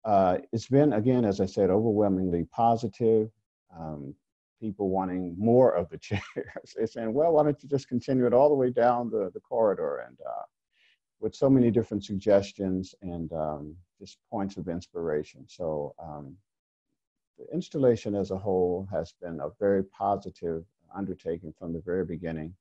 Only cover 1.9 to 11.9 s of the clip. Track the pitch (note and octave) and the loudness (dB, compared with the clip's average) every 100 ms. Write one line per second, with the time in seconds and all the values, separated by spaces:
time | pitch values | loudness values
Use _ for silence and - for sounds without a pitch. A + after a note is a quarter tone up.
1.9 | G#2 G2+ F#2+ F#2 E2+ E2 - A#2 A#2 A#2 | 2 2 2 0 -2 -4 0 2 2 -4
2.9 | - A#2 A2+ A2 _ _ _ _ F2 D#2+ | 0 2 2 0 _ _ _ _ -14 -12
3.9 | D2+ C#2 C#2 _ _ _ _ A2 G2 G2 | -12 -14 -18 _ _ _ _ -10 -4 -2
4.9 | F#2+ F#2 F#2 F2+ F2 A2 B2 B2+ F2 F2 | -2 -2 -4 -6 0 4 6 6 4 -4
5.9 | D#2+ - G2+ - - - - - - A2 | -10 -6 -6 -6 -12 -10 -14 -14 -6 -6
6.9 | B2 A2+ B2 E3+ D3+ D3+ C#3+ - C#3 - | -4 -4 0 2 4 2 -2 -4 -6 -2
7.9 | B2 - C3 B2 A#2+ D3 C#3+ B2+ B2 A#2+ | -6 0 0 4 6 6 4 2 4 2
8.9 | B2 A#2 G#2+ F#2 - _ A#2+ G#2+ F2+ D#2 | 2 -2 -4 -4 -8 _ 2 2 2 -4
9.9 | C2+ A#1+ B1+ B1 G#1+ - _ _ _ _ | -6 -10 _ -12 -12 -14 _ _ _ _
10.9 | _ _ _ G#2+ - C#3 C3+ A#2+ A2+ G#2+ | _ _ _ -8 0 4 6 6 2 0